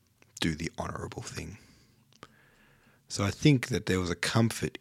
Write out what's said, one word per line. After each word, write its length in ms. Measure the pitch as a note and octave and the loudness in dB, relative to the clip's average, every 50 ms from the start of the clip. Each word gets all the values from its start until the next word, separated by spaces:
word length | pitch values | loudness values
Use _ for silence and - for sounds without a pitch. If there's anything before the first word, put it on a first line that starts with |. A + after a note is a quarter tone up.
| _ _ _ _ - _ - - | _ _ _ _ -20 _ -8 -4
do 140 | - E2+ D2+ | -2 -2 -2
the 180 | D2+ - - - - | -2 -6 -8 -6 -6
honourable 420 | - - - - - - - - | -8 -6 -6 -8 -8 -8 -10 -10
thing. 380 | - - - - D#2+ E2 G2 - - - - - - _ _ _ _ _ _ - - - - - - _ - _ - _ - _ _ - _ _ _ - | -12 -10 -10 -10 -10 -10 -14 -16 -20 -20 -20 -20 -20 _ _ _ _ _ _ -20 -20 -20 -20 -20 -20 _ -20 _ -20 _ -20 _ _ -20 _ _ _ -10
So 140 | - - G2+ | -4 -2 -2
I 60 | G2+ | -2
think 380 | - - D3+ D3+ C#3+ A#2+ - - | 0 4 6 6 6 6 2 -2
that 180 | G#2+ F2 - | -4 -4 0
there 140 | - F#2+ F#2 | 0 0 0
was 100 | F2+ E2+ | 2 0
a 40 | E2+ | -2
comfort 600 | - - - - A2 A#2 A2 - - - D2 - - | -2 -2 2 4 4 4 4 2 -2 -4 -4 -6 -4